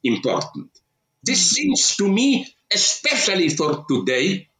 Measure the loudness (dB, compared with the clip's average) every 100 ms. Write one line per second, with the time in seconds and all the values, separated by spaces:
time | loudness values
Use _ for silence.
0 | 0 0 0 -2 -4 -12 -16 _ _ _
1 | _ _ -2 0 2 0 0 2 0 2
2 | 2 4 4 2 -2 _ _ -2 0 0
3 | -2 0 0 0 0 0 -2 -2 -2 -2
4 | 0 0 0 -4 -8